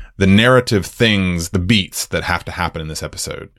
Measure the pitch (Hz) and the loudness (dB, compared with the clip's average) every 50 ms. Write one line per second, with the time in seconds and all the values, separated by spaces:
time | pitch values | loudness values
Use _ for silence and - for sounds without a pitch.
0 | - - _ - 98 95 98 107 117 127 127 123 123 - 120 95 85 - - - | -18 -16 _ 0 4 4 6 6 6 6 6 4 4 2 0 -2 -2 -4 -2 0
1 | 120 110 104 98 92 90 87 85 82 - - 92 87 92 117 101 87 - - - | 2 2 2 2 0 0 -2 -4 -4 -4 -2 -2 2 2 2 2 2 -2 -6 -10
2 | - - 90 82 78 - 87 85 - 82 - 90 87 78 - 82 78 78 76 - | -8 -6 -6 -6 -2 -2 -4 -4 -4 -8 -6 -6 -6 -4 -6 -8 -10 -10 -8 -8
3 | 87 71 - - - 78 - - - - _ | -10 -10 -10 -10 -10 -10 -10 -12 -14 -16 _